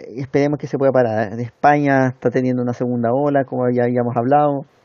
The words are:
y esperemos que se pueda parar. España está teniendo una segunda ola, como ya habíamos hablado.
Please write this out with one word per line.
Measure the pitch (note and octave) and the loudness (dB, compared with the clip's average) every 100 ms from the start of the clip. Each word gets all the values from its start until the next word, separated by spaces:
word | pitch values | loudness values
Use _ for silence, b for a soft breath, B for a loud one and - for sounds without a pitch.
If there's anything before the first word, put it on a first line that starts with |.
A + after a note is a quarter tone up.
| C2 | -16
y | A2 | -12
esperemos | C#3 C#3+ C#3+ D3 | -4 0 0 -2
que | D3+ | -6
se | C3+ | 0
pueda | C3+ | 2
parar. | B2+ A#2+ A2 A2 A2+ | 2 2 0 -4 -6
España | A#2+ - D3 D3 C#3+ C3+ C3 | -10 0 2 4 2 2 2
está | B2 C3+ | 0 -2
teniendo | B2 B2+ B2 | 0 0 -2
una | B2 | -4
segunda | A#2+ B2 B2 A#2 | -4 -4 -2 0
ola, | B2+ D3 C#3+ | 0 0 0
como | C3 B2+ B2 | -2 -2 0
ya | B2 | 0
habíamos | A#2+ B2 A#2+ A#2+ | 0 0 -2 -2
hablado. | A#2+ C#3+ D3 C#3 C3 _ | 2 2 2 -2 -8 _